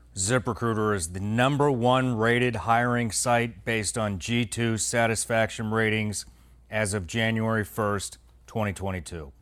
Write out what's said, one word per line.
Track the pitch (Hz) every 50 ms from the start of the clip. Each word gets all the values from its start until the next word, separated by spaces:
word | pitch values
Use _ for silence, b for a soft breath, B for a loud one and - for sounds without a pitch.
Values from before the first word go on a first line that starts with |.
| - - -
ZipRecruiter | 98 92 104 127 127 - 123 107 - 120 117 113 110 107 107 104
is | 98 82 82
the | 87 95
number | 98 104 110 117 127 135 147 139 147 147
one | 135 117 117 123 127 131 127 127 120
rated | 107 110 117 120 120 123 123 113
hiring | 104 - 117 117 117 123 123 120 120 117 110
site | - - - 123 120 120 117 120 113 - -
based | 117 113 110 101 - -
on | 120 110 104 98 87
G | - - 120 120 120
two | 101 - 117 117 117 113 107
satisfaction | - - - 117 117 113 113 - - - 117 113 110 104 - - 113 107
ratings | 110 110 110 107 107 107 107 104 101 - - - b b b b b b b -
as | 110 107 110 95 101
of | 104 87
January | 80 - 117 113 113 110 113 110 113 113 110 101
first, | - - - 107 104 104 98 - - - - - - - - _ -
twenty | - 113 107 104 92
twenty-two. | - 95 98 92 90 78 - 87 82 76 71 - _